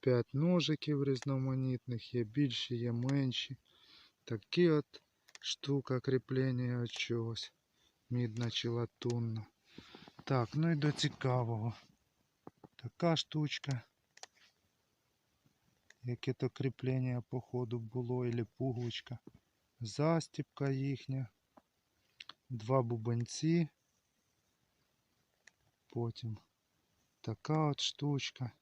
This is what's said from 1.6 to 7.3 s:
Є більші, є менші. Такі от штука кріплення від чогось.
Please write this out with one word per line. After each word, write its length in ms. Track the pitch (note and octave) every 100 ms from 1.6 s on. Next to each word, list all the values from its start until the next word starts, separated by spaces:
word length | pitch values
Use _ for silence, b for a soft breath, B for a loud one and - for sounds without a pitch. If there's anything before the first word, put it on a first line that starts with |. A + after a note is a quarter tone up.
| C3 B2+ - A#2 -
Є 100 | B2
більші, 520 | G#2+ A2 C#3+ A#2+ - A#2+
є 160 | A#2+
менші. 640 | A#2 B2+ C#3 C3 A#2 - C3 _ B B B B B
Такі 460 | - A2+ - - F3
от 320 | D3+ - - _ _ _ -
штука 600 | - - - C#3 - B2+
кріплення 800 | - C3 - C3 C3 B2 B2 B2
від 100 | A#2+
чогось. 600 | - - A#2 A2+